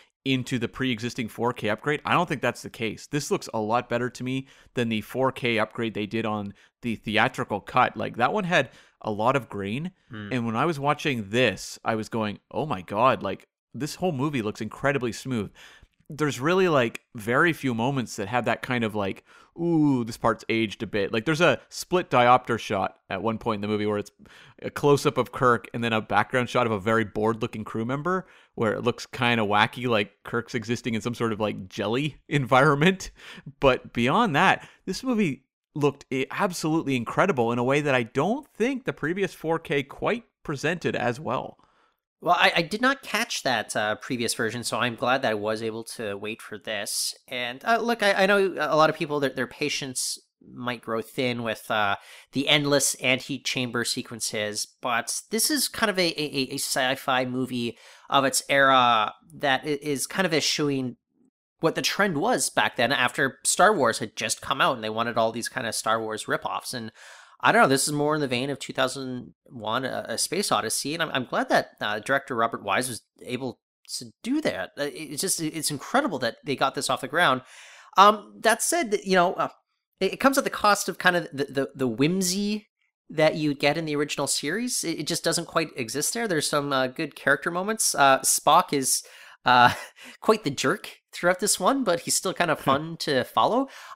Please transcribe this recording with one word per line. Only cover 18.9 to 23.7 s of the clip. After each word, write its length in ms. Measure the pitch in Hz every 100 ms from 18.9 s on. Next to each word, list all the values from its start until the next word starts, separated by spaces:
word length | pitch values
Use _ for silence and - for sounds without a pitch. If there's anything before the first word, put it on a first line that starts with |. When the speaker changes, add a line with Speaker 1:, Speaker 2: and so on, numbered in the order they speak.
Speaker 1:
like, 300 | 104 98 - _ - _ -
"Ooh, 460 | 170 160 147 127
this 140 | 113 -
part's 260 | 117 110 -
aged 340 | 113 110 -
a 40 | 101
bit." 260 | 104 98
Like, 100 | 113 160
there's 160 | 151
a 200 | 165 113 -
split 400 | - - 180 -
diopter 500 | 127 120 123 - 113
shot 380 | - 98 95 - -
at 140 | 95
one 140 | 110 110
point 180 | 120 104
in 60 |
the 80 |
movie 160 | 104